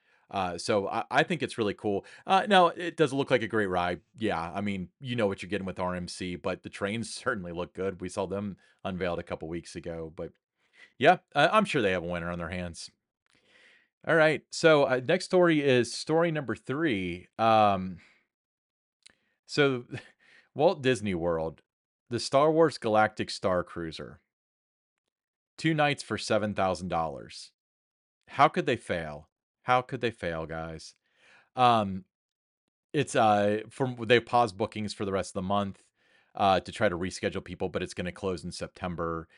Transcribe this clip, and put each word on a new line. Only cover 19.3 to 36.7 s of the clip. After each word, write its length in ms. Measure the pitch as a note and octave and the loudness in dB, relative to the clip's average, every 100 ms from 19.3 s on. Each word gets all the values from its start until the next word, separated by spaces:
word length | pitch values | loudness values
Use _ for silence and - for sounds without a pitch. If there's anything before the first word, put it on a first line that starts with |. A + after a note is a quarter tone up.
| _ - | _ -6
so, 380 | - C#3+ B2 A#2 B2+ - _ | 2 2 0 -6 -14 -14 _
<laughs> 360 | _ _ _ B2+ | _ _ _ 2
Walt 260 | E3 E3 | 2 2
Disney 320 | B2+ A2+ G#2 | 0 0 0
World, 480 | F2 E2+ E2 D#2+ D2 _ _ _ _ - | -2 0 0 -4 -8 _ _ _ _ -8
the 100 | A#2 | -6
Star 320 | - C#3 D3+ | 0 2 4
Wars 280 | D#3+ D#3 - | 4 4 2
Galactic 500 | A2+ G#2+ G#2+ - G#2 | 2 4 4 0 -8
Star 340 | - G2 F2+ | -2 0 0
Cruiser. 560 | F2 F2 E2 D#2 C2 D2 _ _ _ _ _ _ _ _ _ _ _ _ _ - | -2 -6 -8 -10 -14 -18 _ _ _ _ _ _ _ _ _ _ _ _ _ -6
Two 160 | D#3+ D#3 | -2 2
nights 260 | D3 C#3 | 0 0
for 160 | - G#2 | -6 -6
seven 380 | - G#2+ G#2+ G2 | 0 0 0 0
thousand 320 | F#2+ F2 F2+ | -2 -2 -4
dollars. 640 | E2+ D#2+ C2 A1+ - - _ _ _ _ _ _ _ _ | -4 -4 -8 -14 -18 -20 _ _ _ _ _ _ _ _
How 180 | - D3+ | 4 4
could 180 | F#3 C#3+ | 4 -2
they 100 | A2+ | -2
fail? 520 | - F2+ D#2 D2 - _ _ _ - | -2 -6 -6 -12 -18 _ _ _ 0
How 180 | B2 | 0
could 180 | - B2+ | 0 -4
they 80 | A#2+ | -4
fail, 380 | - F2 E2 D#2+ | -4 -6 -6 -6
guys? 480 | D#2+ E2 D#2+ - - _ _ _ _ _ A#2+ | -8 -10 -12 -16 -20 _ _ _ _ _ 2
Um, 500 | B2 A2+ G2 F#2 - _ _ _ _ _ _ _ _ | 4 4 0 -6 -12 _ _ _ _ _ _ _ _
it's, 220 | D3+ C3 C3+ | -4 0 4
uh, 440 | A2 G#2 G#2 G#2+ - | 4 6 4 0 -4
from, 260 | - C3 A#2+ A2 | -4 -4 -2 2
they 120 | A#2+ | 4
paused 380 | - B2 A#2 F#2+ | 4 2 2 0
bookings 380 | G#2+ A2 G#2 - | -4 -4 -6 -6
for 100 | G2 | -2
the 60 | |
rest 180 | F#2+ - | -2 -4
of 40 | G2 | -4
the 120 | F#2 | -2
month, 360 | G2+ G2 F#2 _ _ _ _ _ | -2 -2 -8 _ _ _ _ _
uh, 260 | - G2 F#2 | 0 2 2
to 100 | F2+ | 0